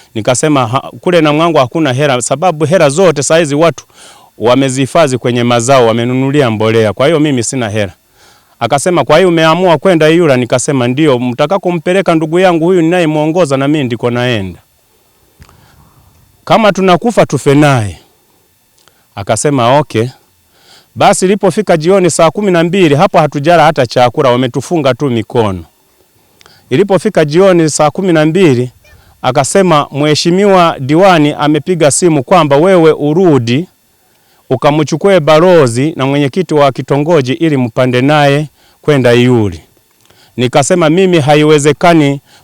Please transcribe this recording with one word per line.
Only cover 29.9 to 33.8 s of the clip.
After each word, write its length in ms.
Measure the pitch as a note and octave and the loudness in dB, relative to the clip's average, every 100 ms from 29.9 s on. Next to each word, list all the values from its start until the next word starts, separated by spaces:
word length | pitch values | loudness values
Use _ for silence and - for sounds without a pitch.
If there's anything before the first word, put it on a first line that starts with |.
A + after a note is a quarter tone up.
"Mheshimiwa 840 | C#3 D3+ D3 F3 F#3 G3+ F#3 E3 C3+ | -4 -2 0 0 0 2 4 2 -2
diwani 540 | C3 D#3+ G3 E3+ D3 - | -2 2 4 4 0 0
amepiga 520 | D3 D3+ F3+ F3 D3+ | -2 -2 -2 0 0
simu 320 | - F3+ D3 | 0 0 0
kwamba 340 | - F#3 D3+ C#3 | 2 0 2 2
wewe 360 | F#3 F3+ D#3+ | 2 4 2
urudi 760 | - D3 E3+ F#3 C3+ A#2 B2+ F3+ _ | 2 -2 0 2 2 0 -4 -6 _